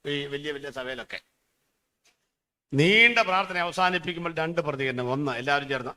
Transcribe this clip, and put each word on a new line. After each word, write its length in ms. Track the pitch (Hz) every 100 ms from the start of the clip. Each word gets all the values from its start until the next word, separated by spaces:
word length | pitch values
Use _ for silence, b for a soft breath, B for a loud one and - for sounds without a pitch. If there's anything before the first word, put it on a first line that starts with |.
| 143
ഈ 200 | 143 143
വലിയ 260 | 143 147
വലിയ 200 | 143 143
സഭയിലൊക്കെ 480 | 131 127 127 110 98 _ _ _ _ _ _ _ _ _ _ _ _ _ _ -
നീണ്ട 460 | 135 165 214 233 233
പ്രാർത്ഥന 380 | 202 185 185 180
അവസാനിപ്പിക്കുമ്പോൾ 760 | 175 175 180 180 170 170 170 160
രണ്ട് 260 | 160 170
പ്രതികരണം. 500 | 151 135 135 123 123
ഒന്ന്, 200 | 131 143
എല്ലാവരും 360 | 120 131 143 139
ചേർന്ന് 240 | 135 -